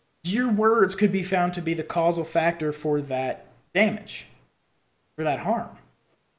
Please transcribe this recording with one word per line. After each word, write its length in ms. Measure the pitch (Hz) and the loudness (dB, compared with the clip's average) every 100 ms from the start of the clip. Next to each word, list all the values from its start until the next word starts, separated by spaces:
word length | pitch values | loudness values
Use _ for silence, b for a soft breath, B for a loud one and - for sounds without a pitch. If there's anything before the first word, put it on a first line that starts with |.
| _ _ | _ _
your 260 | 170 220 254 | -4 -2 0
words 440 | 208 220 226 185 - | 2 4 6 4 4
could 160 | 208 | 2
be 120 | 196 | 2
found 300 | 175 185 175 | 0 0 0
to 80 | 180 | -2
be 120 | 160 | -4
the 100 | 156 | -4
causal 400 | 151 175 170 170 156 | -2 0 0 0 0
factor 460 | 165 165 170 151 | 0 0 0 -4
for 300 | 147 156 147 | -2 -2 -2
that 440 | 135 131 131 - - _ _ | -2 -4 -2 -6 -12 _ _
damage, 540 | 180 214 214 - - - - _ _ _ _ _ _ _ - | 0 0 0 -10 -14 -16 -20 _ _ _ _ _ _ _ -6
for 80 | |
that 160 | 156 131 | -4 -2
harm. 380 | 185 233 - - _ _ _ _ _ | -2 -2 -4 -14 _ _ _ _ _